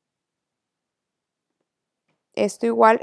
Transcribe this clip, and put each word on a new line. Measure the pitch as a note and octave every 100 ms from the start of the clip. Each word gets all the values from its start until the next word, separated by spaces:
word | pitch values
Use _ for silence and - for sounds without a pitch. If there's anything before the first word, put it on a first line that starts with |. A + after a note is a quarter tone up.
| _ _ _ _ _ _ _ _ _ _ _ _ _ _ _ _ _ _ _ _ _ _ _
Esto | - G#3 - A#3
igual | A3+ A3 A3+